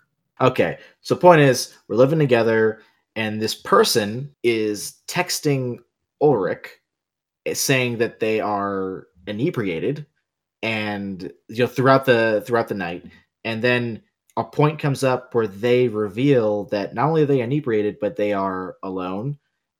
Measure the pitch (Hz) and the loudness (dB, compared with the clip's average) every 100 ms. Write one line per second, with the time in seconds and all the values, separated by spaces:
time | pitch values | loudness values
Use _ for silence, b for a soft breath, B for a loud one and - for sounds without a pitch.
0 | _ _ _ - 131 123 87 76 B B | _ _ _ 0 2 2 0 -2 B B
1 | - 120 180 165 139 120 - b b 110 | -4 4 6 8 6 2 -4 b b 4
2 | 139 160 143 120 113 113 110 107 b b | 4 4 4 4 4 4 2 0 b b
3 | b - 107 107 107 - - 196 214 120 | b -6 -6 -4 -4 -6 -4 0 2 2
4 | 104 117 143 _ 120 113 107 104 - - | -2 -4 -10 _ -2 0 -2 -4 -10 -16
5 | - 175 175 - 147 139 123 120 _ _ | -8 -6 -4 -4 -2 -2 -4 -10 _ _
6 | _ - 147 117 85 - - - _ _ | _ 0 2 2 0 -4 -10 -20 _ _
7 | _ _ _ _ - - - 135 123 113 | _ _ _ _ -8 -4 0 0 0 -2
8 | 117 - 110 107 95 101 101 98 95 90 | -4 -2 -2 -2 -2 -2 -4 -4 -6 -8
9 | - _ 92 104 156 139 98 82 92 147 | -14 _ -10 -4 -4 -2 -4 -4 -4 -4
10 | 151 _ _ _ _ _ 110 110 107 101 | -10 _ _ _ _ _ -6 -4 -4 -6
11 | 98 92 90 - - 113 120 - 127 135 | -8 -10 -12 -16 -10 -4 -2 2 4 4
12 | 135 117 113 107 104 117 113 104 85 87 | 6 4 4 0 0 -2 0 -4 -6 -8
13 | - b b _ 113 113 123 123 120 107 | -14 b b _ -8 -2 0 0 -2 -8
14 | _ _ _ - - - 151 156 151 131 | _ _ _ -8 -4 2 2 2 -4 -2
15 | 131 127 - 120 107 98 120 123 123 107 | 0 -2 -2 -2 -2 -2 2 2 2 0
16 | 104 98 143 127 107 104 98 104 98 92 | -4 0 2 4 2 0 -2 -4 -4 -2
17 | 143 160 143 139 117 151 135 107 104 90 | 0 2 2 2 0 -2 0 0 0 -2
18 | 104 92 104 98 98 92 92 - 95 92 | -4 -2 -2 0 -2 -4 -8 -10 -10 -6
19 | 90 95 135 147 _ _ _ _ | -6 -6 -6 -8 _ _ _ _